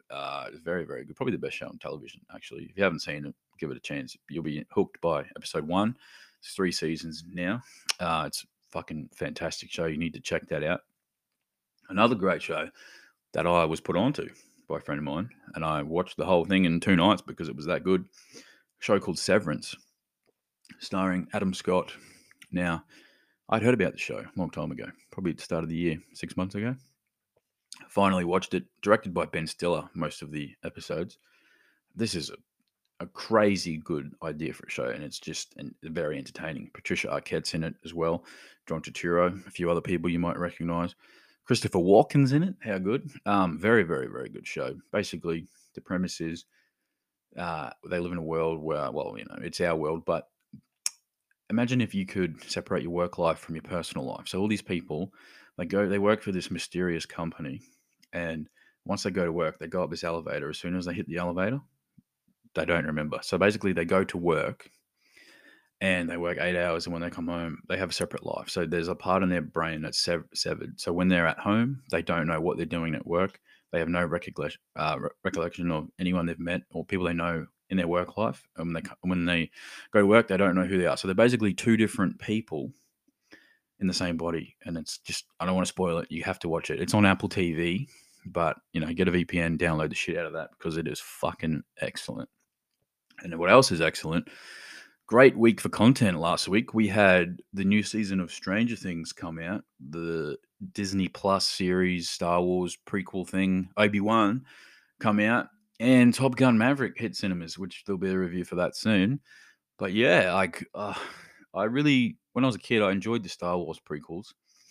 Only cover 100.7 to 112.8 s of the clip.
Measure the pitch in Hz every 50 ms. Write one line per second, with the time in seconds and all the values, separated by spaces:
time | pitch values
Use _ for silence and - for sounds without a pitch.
100.7 | - - 101 92 98 98 92 87 - - - 98 98 95 - - - - 95 90
101.7 | 90 92 92 90 90 87 82 - - - 90 85 87 87 90 90 90 90 90 87
102.7 | - - _ - - 101 92 - - 95 87 - - 95 95 95 92 92 90 92
103.7 | - 104 107 104 104 101 101 107 113 113 107 101 110 131 131 - - - - -
104.7 | - _ _ _ _ _ - 113 104 104 107 110 120 117 - - _ _ _ _
105.7 | _ - 113 127 131 127 123 120 113 - 131 135 123 120 131 127 117 107 113 127
106.7 | 143 139 123 95 - - 117 101 - - - 98 90 87 82 80 - 87 95 90
107.7 | - - - 104 98 90 95 95 92 92 92 85 87 90 85 - 92 87 87 -
108.7 | - - - 107 110 95 92 110 139 143 - _ - - - - _ _ _ _
109.7 | _ - 98 95 92 107 123 139 175 156 95 90 87 95 95 87 - - - -
110.7 | - 78 104 101 92 - - - - - - - - - - _ - 92 104 113
111.7 | 120 139 147 147 139 131 120 110 - - _ _ _ 120 131 131 107 92 - -
112.7 | 120 110